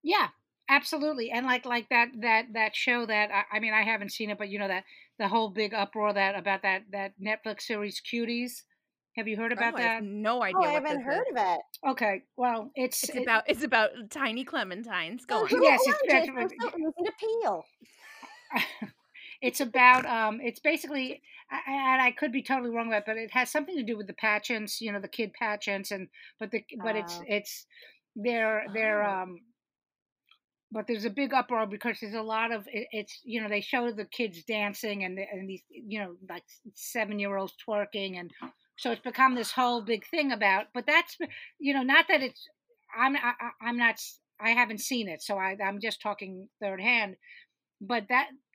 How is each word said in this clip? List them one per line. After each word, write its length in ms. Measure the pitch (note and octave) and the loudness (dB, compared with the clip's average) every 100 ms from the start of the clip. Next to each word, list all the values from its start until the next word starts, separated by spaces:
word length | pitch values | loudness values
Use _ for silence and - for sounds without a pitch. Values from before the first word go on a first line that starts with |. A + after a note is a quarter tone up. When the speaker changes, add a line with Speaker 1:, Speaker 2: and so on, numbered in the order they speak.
Speaker 1:
Yeah, 280 | D4 G4 A3+ _ _ _ - | 2 2 2 _ _ _ 4
absolutely. 600 | C#4 - D#4 D4+ C#4+ A#3 | 4 4 -2 0 -2 -2
And 160 | A#3 C4 | -2 0
like, 200 | B3 B3 | 0 0
like 240 | A#3+ A3 | -2 4
that, 200 | B3 A#3+ B3 | 4 4 0
that, 320 | A#3 A3 A#3 | 4 4 2
that 220 | A3 G#3+ - | 0 0 2
show 300 | - A#3+ A#3 | 2 2 2
that, 240 | G#3+ G#3 | 0 2
I, 260 | G3+ G3+ G#3+ | 0 0 -2
I 20 | |
mean, 140 | A3 | 2
I 80 | G#3+ | 2
haven't 280 | G#3+ A3 G3+ | 2 0 -2
seen 160 | - G#3+ | -6 -6
it, 80 | G#3 | -4
but 100 | G#3 | -6
you 80 | G3+ | -4
know 120 | G3 | -2
that, 160 | F#3 - - _ - | -2 -4 -20 _ -4
the 80 | G3+ | 2
whole 220 | A3+ A3 | 2 2
big 220 | F#3+ G#3 G#3+ | -2 -2 0
uproar 380 | G3+ A3 G#3 | -2 0 0
that, 200 | G3+ G3 | 4 2
about 300 | G3 F3+ G3 | 0 -2 0
that, 220 | G3 F#3+ G#3 | 0 0 -4
that 220 | G3 G3 G3 | -8 -8 -6
Netflix 400 | G3+ G#3+ A3 G#3 | -6 -4 -6 -8
series 400 | - G#3+ G#3 - | -6 -4 -4 -8
Cuties. 640 | - A#3 A#3 A#3+ B3 - _ _ _ _ _ - | -6 -4 -2 -4 -4 -10 _ _ _ _ _ -8
Have 120 | G#3+ | -6
you 100 | G#3+ | -2
heard 140 | A#3 | -2
about 240 | A#3+ A#3 A3 | 0 0 2
Speaker 2:
Oh, 20 | |
I 40 | |
have 200 | A#3 A3+ | 0 0
Speaker 1:
that? 60 | G3+ | -4
Speaker 2:
no 320 | G#3 G#3+ B3 | -2 0 2
Speaker 3:
Oh, 40 | |
Speaker 2:
idea 160 | G#3 C4+ | 2 4
Speaker 3:
I 100 | E4 | 4
Speaker 2:
what 20 | |
Speaker 3:
haven't 240 | D4 C#4+ D4 | 2 0 -2
Speaker 2:
this 80 | B3+ | 0
Speaker 3:
heard 220 | E4 B4+ | 0 0
Speaker 2:
is. 100 | B3 | 0
Speaker 3:
of 0 | |
it. 520 | G3 E3 - - C#4 | 2 0 -4 -4 -2
Speaker 1:
Okay, 320 | C4 A3 G3 _ - | 2 0 0 _ -2
well, 360 | B3 A3+ A3+ | 0 0 -4
it's, 300 | - B3+ - | -2 -2 0
Speaker 2:
It's 120 | - C#4 | -4 -2
Speaker 1:
it 60 | |
Speaker 2:
about, 220 | B3 A3+ - | 2 2 4
it's 160 | A#3 | 0
about 280 | C#4 A#3 G#3+ - G#3 | 4 4 4 0 -12
tiny 340 | D4+ C4+ A3+ | -4 -2 -2
clementines. 840 | B3+ D4 G3 F3+ A#3 F3+ D#3+ A#3+ - | -4 -4 -4 -6 -6 -4 -4 -8 -2
Go 140 | - | 0
Speaker 3:
Those 120 | A4 | 2
Speaker 2:
on. 60 | B4 | 4
Speaker 3:
little 60 | C5 | 6
Speaker 1:
Yes, 140 | B3+ C4 | 6 4
it's 160 | D5+ | 2
Speaker 3:
oranges, 60 | C5+ | 4
they're 120 | C4+ | 4
Speaker 1:
definitely 360 | - C4 F#4 E4+ | 4 -2 -4 -4
Speaker 3:
so 180 | - E4+ | -6 -2
easy 240 | D#4 D#4+ F4+ | -4 -2 -6
to 60 | - | -4
peel. 460 | A4 A4+ F4+ F3 - _ - _ - - - - - | -4 -2 0 -2 -8 _ -20 _ -20 -20 -20 -20 -4
Speaker 1:
<laughs> 400 | C4 - - G#3 _ _ - - - | -2 -2 -6 -14 _ _ -20 -18 -2
It's 160 | B3+ - | -2 0
about, 460 | B3+ C4 B3 B3+ - | 0 8 10 10 6
um, 340 | A3+ A3 A3 | 2 0 0
it's 200 | A#3+ - | -6 0
basically, 640 | D4+ D#4 - C#4+ B3+ C4+ - - - | 0 0 -2 -4 -4 -6 -14 -20 -10
I, 60 | C4+ - | -8 -4
I, 260 | C#4 C4 | 0 4
and 80 | C4 | 6
I 100 | B3+ | 4
could 200 | B3 D4 | 2 -2
be 120 | C4 | -2
totally 260 | - C4+ A#3+ | 0 0 0
wrong 200 | A#3 A3+ | -2 0
about 100 | G#3+ | 0
it, 40 | G#3 | 0
but 100 | A3 | -4
it 140 | A3 | 0
has 180 | B3+ B3 | 0 2
something 260 | D4+ D4+ E4+ | 0 -2 -4
to 80 | |
do 140 | A3 A3 | -2 -4
with 80 | G3 | -6
the 80 | |
pageants, 680 | - A3 G#3 G#3+ A3+ G#3 - | -2 0 2 0 -4 -4 -6
you 100 | A3+ | -4
know, 80 | G3+ | -4
the 80 | G#3 | -6
kid 260 | - G#3+ | -4 -6
pageants, 560 | - A3+ G#3 G#3 G3 G3 | -2 -4 -2 -2 -4 -4
and, 200 | G3 F#3 - - _ | -8 -8 -16 -20 _
but 120 | A3 | -6
the, 120 | A3 - A#3 | -6 -8 -6
but 120 | A3 G#3+ | -2 -2
it's, 220 | F3 E3+ | -4 -10
Speaker 3:
Oh. 60 | F3 | -2
Speaker 1:
it's, 380 | G#3 - - - - - _ _ A3 | -4 -4 -14 -16 -20 -20 _ _ -4
they're, 500 | A3 A#3 A3 G#3+ G#3+ | 0 2 2 0 -2
they're, 320 | G#3+ A3 G#3 | 0 2 2
Speaker 2:
Oh. 200 | G#3 F#3+ | 2 0
Speaker 1:
um, 160 | F#3 F3 _ _ _ _ _ _ _ _ _ _ _ _ _ | -6 -12 _ _ _ _ _ _ _ _ _ _ _ _ _
but 140 | G#3+ G#3+ | -8 -4
there's 200 | A3 A3 | -2 -2
a 40 | |
big 240 | A#3+ C4+ | -2 0
uproar 320 | B3+ A#3+ A#3 G#3+ | 0 2 -2 -2
because 340 | G#3 A#3+ G#3+ | -4 -6 -6
there's 140 | G#3+ | -8
a 80 | A3+ | -8
lot 300 | A3 A3 A3+ | -4 -2 0
of, 160 | A3+ G3 | -2 -6
it, 160 | G#3 - | -8 -6
it's, 280 | G#3+ G#3 - | -8 -8 -14
you 180 | B3+ A3+ | -6 -6
know, 80 | G#3+ | -2
they 120 | G#3 | -4
show 300 | - B3+ A#3+ | 0 -2 0
the 140 | G#3+ G3+ | -4 -10
kids 380 | - A3 E3+ | -4 -4 -4
dancing 600 | - G#3+ G#3 G3+ G#3+ G3+ | -6 -2 -2 -4 -6 -4
and 140 | F#3 F#3 | -6 -6
the, 60 | G3 | -8
and 180 | G3 F#3+ | -8 -10
these, 140 | F#3 _ | -12 _
you 300 | - A3 G#3+ | -18 -10 -8
know, 160 | F#3+ F3+ F#3+ | -8 -10 -14
like, 140 | F3 _ - A#3 - | -14 _ -20 -20 -16
seven-year-olds 800 | - A3 G#3 G#3 G3+ G3 F#3+ - - | -8 -4 -4 -4 -4 -4 -6 -10 -4
twerking, 520 | G#3 G3+ G#3 F#3+ F3+ | -4 -2 -6 -6 -8
and 120 | F3 - - _ _ - | -12 -14 -16 _ _ -8
so 140 | B3 | -4
it's 100 | A3+ | -4
become 320 | B3 A#3 C4 | -6 4 4
this 180 | B3 G#3+ | 4 0
whole 300 | - B3 A#3+ | 2 2 2
big 240 | G#3+ A3 - | 0 -4 -2
thing 260 | E4 C#4 | 0 0
about, 360 | A3 G3+ F#3+ G#3+ | 4 4 4 0
but 140 | B3 C4 | -4 4
that's, 320 | D#4 F4 - D#4+ - - _ | 4 4 -8 -8 -8 -18 _
you 160 | C#4+ | 0
know, 80 | C#4 | 0
not 240 | B3+ D4 D#4 | 6 6 8
that 120 | D4+ | 2
it's, 260 | C4 - - _ _ _ _ A3 | 2 -8 -20 _ _ _ _ 0
I'm, 200 | C4 C#4 | 2 4
I, 180 | A#3+ A#3+ | 0 -2
I, 100 | A#3+ - | -8 -6
I'm 140 | A#3 A#3+ | -4 2
not 160 | A#3 | 2
s-, 260 | A3 - - _ _ | 2 -10 -14 _ _
I 120 | A3 | 2
haven't 300 | A#3 A3+ G#3+ | 4 2 0
seen 280 | - B3 G3 | -2 -2 -2
it, 140 | D#3 | -8
so 140 | - G3 | -4 -2
I, 180 | F#3+ G3 G3 | -2 -2 -4
I'm 160 | G3+ | -2
just 180 | A3 - | -6 -4
talking 480 | G#3+ G3+ F#3+ F#3 G3 _ | -6 -6 -8 -12 -16 _
third 180 | G3+ F#3+ | -6 -2
hand, 360 | A3 A#3+ G3+ F#3+ - - _ _ _ _ | 2 2 0 -6 -20 -20 _ _ _ _
but 220 | G3 A#3+ G3+ | -4 -4 2
that 200 | B3 - - _ | 2 2 -8 _